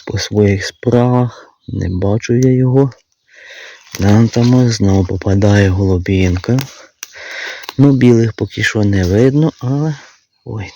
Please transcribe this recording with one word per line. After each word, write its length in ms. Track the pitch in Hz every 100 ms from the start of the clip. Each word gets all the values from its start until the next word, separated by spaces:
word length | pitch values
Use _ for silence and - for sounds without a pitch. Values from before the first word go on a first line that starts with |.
| -
по 120 | 101
своїх 480 | - 104 104 95 -
справах. 800 | - 120 120 123 123 123 - - _ -
Не 220 | - 90
бачу 440 | 92 98 110 -
я 180 | 120 131
його. 400 | 127 127 131 139 - _ _ _ - - - - - - -
Нам 280 | 98 104 113
там 420 | 120 120 127 123
знову 360 | 110 98 98 90
попадає 640 | 107 101 98 104 101 98
голубінка. 880 | 92 98 90 90 95 92 90 - 131 135 - - _ - - - - - - - -
Ну, 140 | 139
білих 420 | 135 123 117 113
поки 300 | - 101 -
що 200 | 110 110
не 200 | 101 98
видно, 480 | 90 101 131 143 160 -
але... 360 | 127 143 156 143 - _ _ _ -
Ой, 260 | 110 95